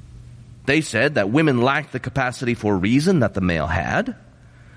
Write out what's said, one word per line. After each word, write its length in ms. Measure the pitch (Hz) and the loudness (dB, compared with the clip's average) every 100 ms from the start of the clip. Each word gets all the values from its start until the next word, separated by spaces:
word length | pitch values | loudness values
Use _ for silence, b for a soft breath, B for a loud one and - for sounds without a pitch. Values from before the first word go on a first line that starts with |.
| - - - - - - | -20 -20 -20 -20 -20 -8
They 160 | - 151 | 0 0
said 360 | 147 110 143 135 | 0 0 0 0
that 120 | 101 | 0
women 320 | 139 160 123 | 2 4 4
lacked 320 | 123 147 147 | 2 0 -4
the 80 | 123 | -8
capacity 540 | 123 143 127 - 120 | -6 -2 -2 -2 -4
for 200 | 117 107 | -2 0
reason 440 | 98 101 131 165 180 | 0 2 2 4 2
that 140 | 107 | 2
the 60 | - | 0
male 260 | 90 80 73 | 0 0 0
had, 480 | 87 64 147 254 - - - b b b | -2 -2 -2 -4 -10 -20 -20 b b b